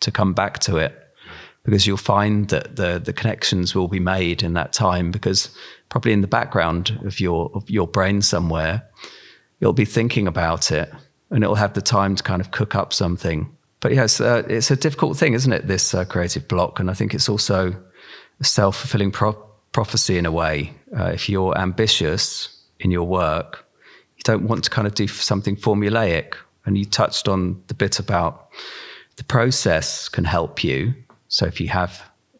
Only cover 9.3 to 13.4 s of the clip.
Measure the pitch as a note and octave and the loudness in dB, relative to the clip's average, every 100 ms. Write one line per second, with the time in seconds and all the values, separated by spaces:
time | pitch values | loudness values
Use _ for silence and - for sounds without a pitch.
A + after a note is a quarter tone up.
9.3 | - _ - G#2 A2 G#2 - A#2 A2 G2 | -20 _ -2 2 2 2 2 0 2 0
10.3 | E2 E2 E2 - D#2 D#2+ - - _ - | 0 0 0 0 -2 -4 -10 -20 _ -4
11.3 | C#3 G2+ G#2 G2+ G2+ - G#2 G2 F#2 - | 0 2 2 0 0 0 2 2 0 -2
12.3 | F2+ F#2 - G#2+ G2 - - F2+ F2 E2+ | -4 -4 -4 -2 -2 -2 -2 -2 -2 -2
13.3 | D#2 | -4